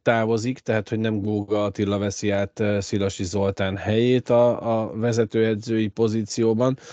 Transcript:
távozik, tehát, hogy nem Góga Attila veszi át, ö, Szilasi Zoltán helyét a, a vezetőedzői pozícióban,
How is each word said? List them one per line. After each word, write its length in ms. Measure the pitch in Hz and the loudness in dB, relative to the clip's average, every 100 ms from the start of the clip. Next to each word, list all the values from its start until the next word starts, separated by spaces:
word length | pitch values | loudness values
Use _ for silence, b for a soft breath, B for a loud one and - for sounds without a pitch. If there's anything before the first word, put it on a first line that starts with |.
távozik, 580 | - 113 110 117 117 131 | 0 2 2 0 -2 -4
tehát, 300 | - 110 104 | -2 -2 -2
hogy 100 | 110 | -2
nem 220 | 110 107 | 0 -2
Góga 420 | 101 104 101 107 | -2 -2 0 0
Attila 340 | 104 98 101 101 | 0 -2 -2 0
veszi 320 | 101 - 104 | -2 -2 -2
át, 300 | 98 101 - | 0 -2 -2
ö, 200 | 104 101 | -2 -2
Szilasi 440 | 98 104 98 - | -2 -2 -2 -4
Zoltán 540 | 92 98 98 95 95 95 | -4 -2 -2 0 -2 -2
helyét 520 | 90 110 123 127 - | 0 2 2 2 2
a, 500 | 120 120 117 113 113 | 4 4 2 -2 -2
a 160 | 110 110 | -2 -2
vezetőedzői 880 | 117 113 110 113 110 107 113 110 110 | 0 0 0 2 2 0 -2 -2 -2
pozícióban, 880 | - 113 110 104 - 113 110 127 131 B | 0 0 0 -2 0 2 2 0 -2 B